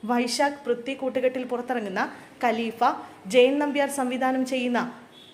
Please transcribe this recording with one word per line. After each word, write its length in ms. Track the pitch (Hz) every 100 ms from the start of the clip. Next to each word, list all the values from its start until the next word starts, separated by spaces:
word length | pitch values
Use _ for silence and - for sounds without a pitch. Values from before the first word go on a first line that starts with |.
| 214
വൈശാഖ് 600 | 240 247 - 285 285 262
പൃഥ്വി 280 | 240 262
കൂട്ടുകെട്ടിൽ 500 | 269 262 254 247 262
പുറത്തിറങ്ങുന്ന 680 | 247 240 240 247 202 190 254 - - -
ഖലീഫ, 360 | 240 220 226 226 247 - - - 190
ജയൻ 320 | 247 254 285
നമ്പ്യാർ 300 | 294 277 277
സംവിധാനം 560 | 277 254 247 262 262 254
ചെയ്യുന്ന 480 | 262 247 233 185 - - - -